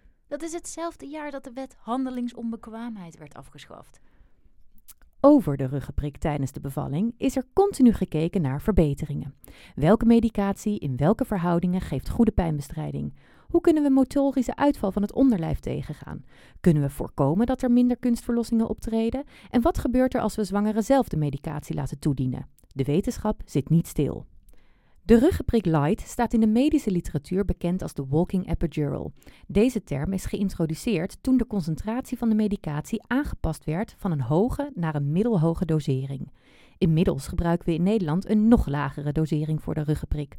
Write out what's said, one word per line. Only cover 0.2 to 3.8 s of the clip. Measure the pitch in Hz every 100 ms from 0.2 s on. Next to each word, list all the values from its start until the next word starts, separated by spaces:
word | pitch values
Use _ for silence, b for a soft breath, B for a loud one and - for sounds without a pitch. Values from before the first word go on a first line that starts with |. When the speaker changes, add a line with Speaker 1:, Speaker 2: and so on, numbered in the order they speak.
| _
Speaker 1:
dat | 285
is | 320
hetzelfde | 330 - - 330 - 277
jaar | 302 294
dat | 277
de | 269
wet | 240 262 -
handelingsonbekwaamheid | 220 254 262 247 240 233 226 226 226 220 240 214 170 165
werd | 147 -
afgeschaft. | 135 139 - -